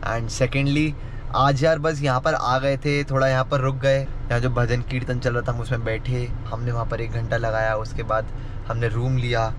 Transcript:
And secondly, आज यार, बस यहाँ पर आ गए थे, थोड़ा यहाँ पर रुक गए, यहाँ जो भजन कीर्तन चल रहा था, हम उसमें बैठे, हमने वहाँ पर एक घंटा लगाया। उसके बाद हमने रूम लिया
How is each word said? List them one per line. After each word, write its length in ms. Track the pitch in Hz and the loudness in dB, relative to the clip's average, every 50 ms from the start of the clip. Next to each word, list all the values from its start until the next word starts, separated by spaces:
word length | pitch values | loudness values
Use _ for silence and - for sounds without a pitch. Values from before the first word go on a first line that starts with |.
| - - | -4 -4
And 220 | 110 117 113 110 | -4 -4 -4 -6
secondly, 600 | - - 131 123 123 135 139 139 139 151 156 156 147 - - - - - - - - | -2 0 -2 0 0 0 0 0 2 2 0 0 -2 -4 -8 -8 -8 -8 -2 0 4
आज 280 | 107 131 139 143 131 143 | 4 6 4 4 4 4
यार, 160 | 160 160 156 | 4 2 4
बस 220 | 147 160 160 143 | 2 -2 0 0
यहाँ 200 | 143 143 127 127 | 0 2 2 2
पर 120 | 131 160 156 | 2 2 0
आ 240 | - - 120 127 131 | 2 2 2 2 2
गए 180 | 131 139 139 135 | 2 2 0 0
थे, 260 | 135 147 143 143 143 | 0 0 0 0 0
थोड़ा 240 | 139 139 135 135 135 | 0 2 2 4 4
यहाँ 180 | 131 131 131 123 | 4 2 2 2
पर 80 | 147 139 | 0 0
रुक 160 | 131 135 135 | 2 0 0
गए, 240 | 131 131 139 135 135 | 2 2 4 4 4
यहाँ 400 | 135 131 - - - - 120 120 | 2 -2 -4 -6 -2 0 0 0
जो 100 | 120 127 | 2 2
भजन 320 | 120 123 120 113 120 120 | 2 2 2 2 2 0
कीर्तन 380 | 117 - 127 127 123 - 123 120 | 0 -2 -4 -4 -2 -2 -2 0
चल 140 | - 127 117 | 0 0 0
रहा 80 | 120 | 0
था, 100 | 117 - | -2 -2
हम 100 | 120 120 | -2 -2
उसमें 220 | 117 - 127 113 113 | -2 -2 -2 -2 -2
बैठे, 440 | 113 110 110 - 123 127 123 123 120 120 113 - | -2 -2 -2 -2 -2 -2 -2 -2 -2 -4 -6 -4
हमने 260 | - - 113 120 123 | -6 -6 -4 -2 -2
वहाँ 140 | 120 117 113 | -2 -2 -2
पर 160 | 110 117 113 | -2 -2 -2
एक 100 | 117 110 | -4 -2
घंटा 260 | 113 117 113 110 117 117 | -2 -4 -2 0 -2 0
लगाया। 380 | 117 113 110 110 110 110 110 | 0 0 0 0 0 0 0
उसके 280 | 107 110 113 - - 117 | 0 -2 -4 -4 -6 -2
बाद 280 | 110 107 110 110 - - - - - - - - - | 0 0 0 0 -2 -6 -8 -8 -8 -8 -8 -6 -4
हमने 200 | 117 113 120 117 | -2 0 0 0
रूम 300 | 107 117 120 127 131 127 | 0 0 0 0 0 0
लिया 360 | 120 120 117 117 113 110 110 | 0 2 2 2 2 0 -2